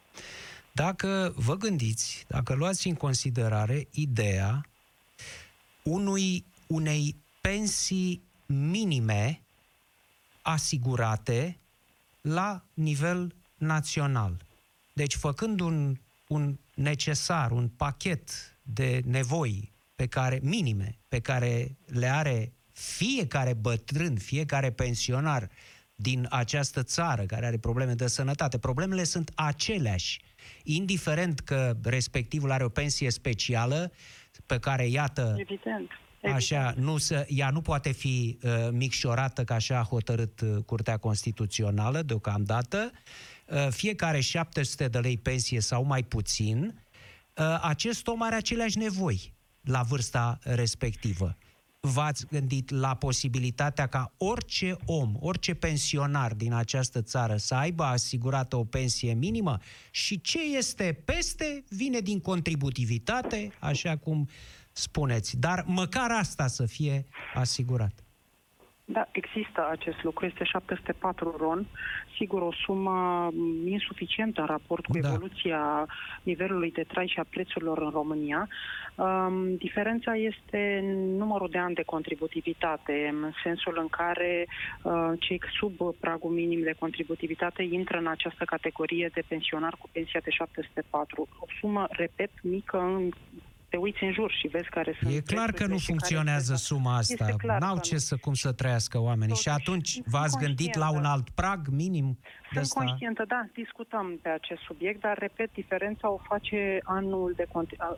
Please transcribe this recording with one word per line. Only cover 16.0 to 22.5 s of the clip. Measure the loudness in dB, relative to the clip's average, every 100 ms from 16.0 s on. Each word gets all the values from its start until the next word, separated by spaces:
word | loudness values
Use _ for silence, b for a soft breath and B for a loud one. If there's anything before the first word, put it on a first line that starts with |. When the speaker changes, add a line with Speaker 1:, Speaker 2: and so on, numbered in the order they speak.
| -6 _ -2
Speaker 1:
un | 0 0 -2 -6
necesar, | -2 0 2 0 0 2 2 2
un | 2 0
pachet | 0 -2 0 -2 -2 -4 -14 -14 -16
de | -6 0 2 2 2
nevoi | 0 2 2 0 -2 -6 _ _ -4
pe | -2
care, | 2 2 2
minime, | 2 2 2 0 -2 -6 _
pe | -2
care | 2 2 2 2 -2 -8 -4
le | 0 2
are | 4 2 2 -2